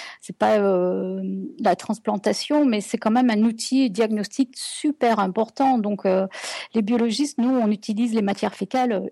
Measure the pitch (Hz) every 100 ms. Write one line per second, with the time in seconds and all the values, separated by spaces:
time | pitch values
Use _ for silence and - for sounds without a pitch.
0 | - - - - 214 214 196 185 180 190
1 | 190 190 190 190 190 - 208 175 - 208
2 | 220 208 214 202 - 294 277 214 - 220
3 | 220 233 254 214 226 226 - 262 254 185
4 | 214 214 190 - 262 - - - 302 285
5 | 240 208 190 196 220 - 269 254 208 202
6 | 190 185 190 - - - - 226 208 240
7 | 233 220 285 - 240 254 214 208 - 208
8 | 240 220 196 202 202 - 190 254 247 190
9 | 190